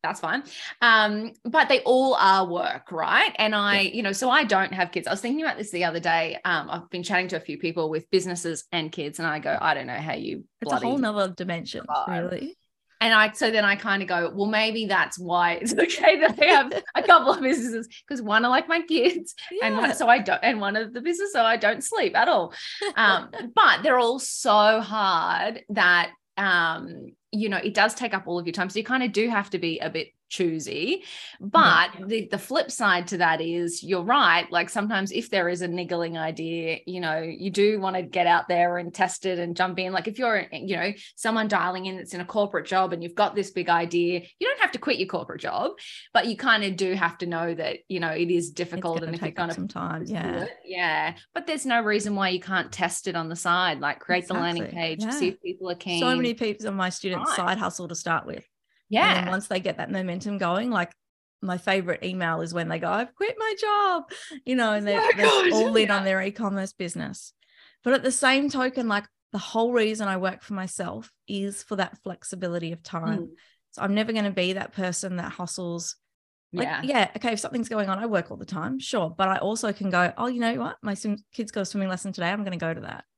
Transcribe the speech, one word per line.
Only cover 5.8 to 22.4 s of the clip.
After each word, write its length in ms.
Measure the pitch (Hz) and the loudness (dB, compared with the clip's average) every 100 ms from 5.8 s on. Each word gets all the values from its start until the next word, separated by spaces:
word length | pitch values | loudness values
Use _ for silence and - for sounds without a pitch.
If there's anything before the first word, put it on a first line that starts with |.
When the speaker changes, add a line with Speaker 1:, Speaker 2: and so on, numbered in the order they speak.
| 175 | -2
Speaker 1:
other 140 | 165 | 0
day. 380 | 165 165 165 - 185 | 0 0 0 -4 -2
Um, 240 | 165 147 | -2 -2
I've 200 | 170 175 | -8 -8
been 140 | 180 | -8
chatting 240 | 175 185 185 | 0 0 0
to 80 | 175 | -6
a 40 | |
few 160 | - 147 | -6 -6
people 320 | 165 165 156 | -4 -2 -2
with 200 | 165 165 | -4 0
businesses 540 | 190 175 175 170 156 - | 0 0 -4 -6 -6 -4
and 200 | 175 156 | -6 -4
kids, 280 | 170 151 160 | -6 -8 -4
and 80 | 165 | -4
I 120 | 151 | -2
go, 180 | 151 147 | -2 0
"I 140 | 160 | 2
don't 140 | 147 127 | 0 -2
know 60 | |
how 200 | 123 156 | -6 -4
you 320 | 147 - - - _ | -6 -6 -8 -12 _
Speaker 2:
It's 100 | 233 | -2
a 40 | - | -2
whole 200 | 240 277 | 0 0
Speaker 1:
bloody 40 | |
Speaker 2:
nother 320 | 240 208 190 | 0 0 -2
dimension, 480 | 175 185 170 - - - | -2 -6 -6 -6 -12 -4
Speaker 1:
survive." 440 | 147 - 175 175 | -4 -2 -4 -4
Speaker 2:
really. 260 | 180 285 370 _ _ _ _ | -6 -8 -12 _ _ _ _
Speaker 1:
And 120 | 226 | 4
I, 200 | 220 214 | 6 6
so 180 | 214 240 | 4 2
then 140 | 220 208 | 4 2
I 100 | 196 | 2
kinda 300 | 220 196 185 | 0 -2 0
go, 260 | 175 170 | 0 0
"Well, 140 | 190 202 | -2 0
maybe 380 | 214 220 226 214 | 2 0 0 0
that's 340 | 190 - - | 2 2 -2
why 340 | 180 175 175 170 | -2 2 2 2
it's 180 | - | -2
<laughs> 40 | - | 2
okay 420 | 339 339 339 339 | 2 6 6 6
that 180 | 311 - | 4 4
I 40 | 302 | 8
have 360 | 311 262 190 - - | 8 6 -2 -2 -2
a 80 | |
couple 300 | - 339 262 | 8 8 8
of 80 | 349 | 2
businesses, 480 | 262 302 240 226 226 - _ | 2 0 -2 -6 -8 -18 _
'cause 140 | 277 | -6
one 240 | 208 214 240 | 2 2 4
are 40 | |
like 200 | 262 330 | 2 2
my 120 | 330 | -2
kids, 540 | 339 320 269 349 - - - 370 | 0 2 2 0 -8 -14 -10 -2
and 140 | 220 214 | 0 2
one, 140 | 233 | 0
Speaker 2:
Yeah. 60 | - | 2
Speaker 1:
so 120 | 247 | 6
I 120 | 254 | 6
don't, 200 | 190 175 | 6 2
and 200 | 233 220 | 2 0
one 160 | 196 214 | 0 -2
of 160 | 220 | -4
the 80 | 240 | -6
business, 320 | 302 349 392 | -4 -2 -2
so 100 | 403 | 2
I 140 | - 240 | 4 4
don't 260 | 208 226 | 2 0
sleep 320 | - 453 226 185 | -2 0 2 4
at 140 | 240 | 4
all." 240 | 262 | 4